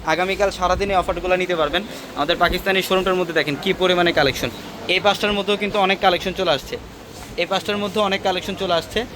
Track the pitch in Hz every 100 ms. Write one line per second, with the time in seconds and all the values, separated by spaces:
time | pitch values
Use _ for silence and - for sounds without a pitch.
0 | 160 160 185 190 202 185 180 185 202 185
1 | 175 175 180 185 180 170 147 175 208 -
2 | - - 147 170 170 180 196 190 180 185
3 | 185 185 170 160 143 139 190 185 180 180
4 | 175 165 139 - 127 - - - - 185
5 | 202 196 208 202 190 202 202 208 190 190
6 | 190 175 190 170 180 139 - 120 - -
7 | - - - - 170 190 - 208 202 214
8 | 202 190 196 180 202 185 190 170 - 208
9 | 240